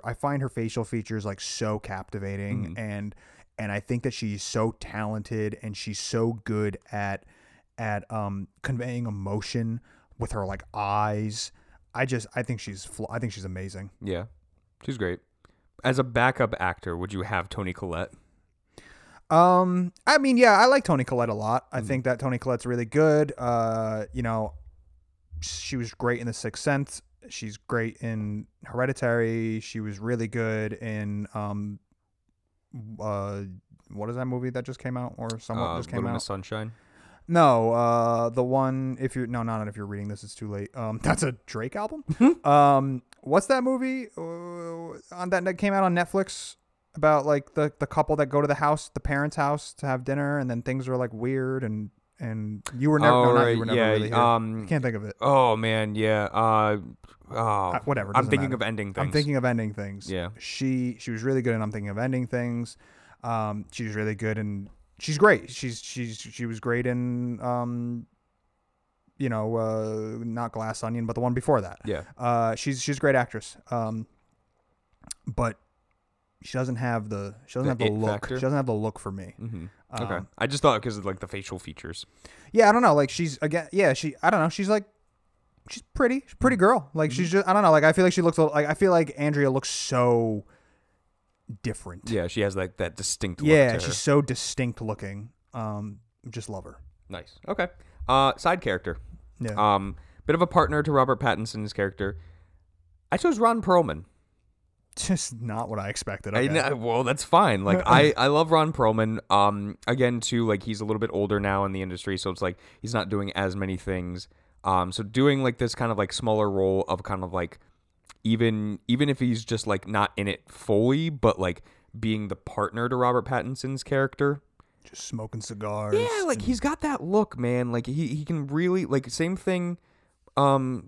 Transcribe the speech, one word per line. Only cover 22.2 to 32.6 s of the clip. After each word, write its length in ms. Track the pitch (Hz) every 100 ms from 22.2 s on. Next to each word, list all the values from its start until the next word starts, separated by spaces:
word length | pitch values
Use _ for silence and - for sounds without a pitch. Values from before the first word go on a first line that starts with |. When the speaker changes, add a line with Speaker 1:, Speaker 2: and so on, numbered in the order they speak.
| 131 123
Speaker 1:
Collette's 260 | 135 120 123
really 200 | 120 117
good. 460 | 143 156 151 147 -
Uh, 680 | 123 117 113 113 110 107 104
you 120 | 127
know, 300 | 117 113 107 - - - _ _ _ _ _ 80
she 380 | - - - 131
was 160 | 113
great 260 | - 120 120
in 60 | 117
The 80 |
Sixth 300 | 110 110 -
Sense. 380 | 151 139 139 - - _ -
She's 280 | - 110 104
great 400 | - 120 113 -
in 500 | 117 110 104 104 - _ -
Hereditary. 960 | 120 127 131 123 117 113 113 113 110
She 220 | - 110
was 180 | 107 98
really 280 | 113 120 113
good 460 | 120 113 110 107
in, 540 | 107 117 107 104 104 104 107
um, 440 | 104 104 104 101 _ _ _ _ _ _ _ _